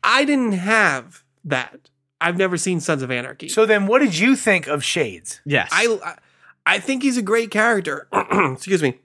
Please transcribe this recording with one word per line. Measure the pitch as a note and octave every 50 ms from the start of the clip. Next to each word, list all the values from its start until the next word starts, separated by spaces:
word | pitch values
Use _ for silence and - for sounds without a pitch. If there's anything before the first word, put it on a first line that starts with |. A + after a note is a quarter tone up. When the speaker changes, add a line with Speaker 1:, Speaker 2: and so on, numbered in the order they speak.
| -
Speaker 1:
I | G#3 A3+ C4 D4
didn't | C#4 D4 C4+ B3+ A3+ G3+
have | F#3 F3 G3+ A3 A3 G#3 F3 C#3+ C3 A2+ - F3 - _ _ _ _ _
that. | D3 C3+ B2+ B2 - - - _ _ _ _ _ _ _ _
I've | D#3+ E3+ F3 F3
never | F#3+ F#3 F3+
seen | E3 - F#3+ F3+ E3
Sons | C#3 - D#3+ C#3
of | C3 B2
Anarchy. | B2+ B2 B2 B2+ - _ - D#3+
Speaker 2:
So | - - A3
then | G#3+ G#3+ G#3 G3 G3
what | A3+ C4+
did | D4 B3+ E3+ D#3
you | G3 B3 C4+ -
think | - A3+ G3 F3+ - C3+
of | D3 D3
Shades? | C3 - - F3 D3 A2+ F#2 E2+ - - - - _
Speaker 3:
Yes. | D3 C#3+ B2+ F2+ -
Speaker 1:
I, | D3+ F3 A3 A#3 A3+ - -
I, | E3 E3+ - _ _ _ _ _ - - _ _ - F3+
I | G#3
think | G3 - C4+ B3+ C4
he's | C#4 B3 B3
a |
great | G#3+ F#3+ A3 A#3 A#3 G#3+
character. | - G#3 G#3+ A#3 A#3 G3+ F3+ D#3 C#3+ C#3+ - _
<clears throat> | -
Excuse | G3 - - F#3+ G3 F#3 C#3+ C3 B2+ - - G3 F3
me. | D#3 C3 B2 - _